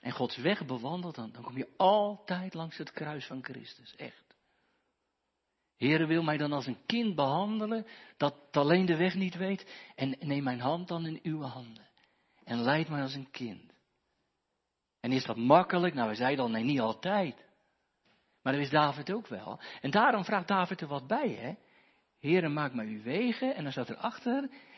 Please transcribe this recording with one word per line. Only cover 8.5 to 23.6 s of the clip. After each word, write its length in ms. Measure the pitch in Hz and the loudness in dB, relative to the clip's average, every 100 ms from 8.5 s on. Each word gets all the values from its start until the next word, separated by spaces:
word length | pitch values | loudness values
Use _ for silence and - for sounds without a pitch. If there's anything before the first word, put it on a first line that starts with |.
| 147 | 2
alleen 300 | 143 180 185 | 6 6 6
de 100 | 160 | 4
weg 180 | 185 | 2
niet 200 | 180 185 | 2 -2
weet, 560 | 170 190 196 - - - | -2 -4 -4 -8 -18 -18
en 220 | - 135 131 | -4 -4 -2
neem 260 | 143 143 | -2 -2
mijn 160 | 135 123 | -2 -2
hand 280 | 127 170 180 | -2 -2 -4
dan 180 | 170 160 | -4 -4
in 140 | 160 | -6
uw 180 | 170 156 | -6 -6
handen. 460 | 135 123 120 110 - _ _ _ _ _ | -6 -10 -14 -18 -20 _ _ _ _ _
En 180 | - 120 | -6 -2
leid 260 | 120 151 160 | 2 2 0
mij 140 | 147 | -2
als 120 | 135 | -4
een 160 | 139 131 | -6 -12
kind. 440 | - 120 - - _ _ _ _ _ _ _ _ _ _ _ _ _ | -10 -10 -10 -16 _ _ _ _ _ _ _ _ _ _ _ _ _
En 120 | 120 | -2
is 120 | 131 | 0
dat 120 | 127 113 | 0 0
makkelijk? 580 | 120 160 175 180 175 | 8 8 8 4 2
Nou, 140 | 143 113 | 2 0
we 60 | |
zeiden 300 | 107 127 139 | 2 2 2
al: 60 | 120 | 0
"Nee, 140 | 113 | 2
niet 160 | 120 139 | 2 2
altijd." 680 | 110 110 180 208 170 - - _ _ _ _ _ _ _ _ _ | 2 0 0 0 0 -4 -18 _ _ _ _ _ _ _ _ _
Maar 100 | 135 | -2
dat 80 | 139 | 0
wist 120 | 139 | 2
David 400 | 151 147 135 147 | 4 4 2 -4
ook 140 | 208 214 | -6 -6
wel. 340 | 101 101 - - - | -10 -10 -12 -14 -8
En 100 | 135 | 0
daarom 340 | 196 262 220 | 4 6 4
vraagt 240 | 175 202 175 | 0 -2 2
David 320 | 196 180 185 | 2 2 -2
er 60 | 151 | -6
wat 200 | 143 131 | -6 -2
bij, 220 | 226 262 | -2 0
hè? 260 | 110 117 196 _ _ _ _ _ _ | -4 -8 -10 _ _ _ _ _ _
"Heere, 280 | 139 180 160 | 2 2 2
maak 260 | 147 143 | 0 -2
mij 120 | 127 107 | -4 -6
uw 160 | 107 | -6
wegen." 520 | 110 165 247 220 262 | -4 -2 0 0 -2
En 80 | 240 | -2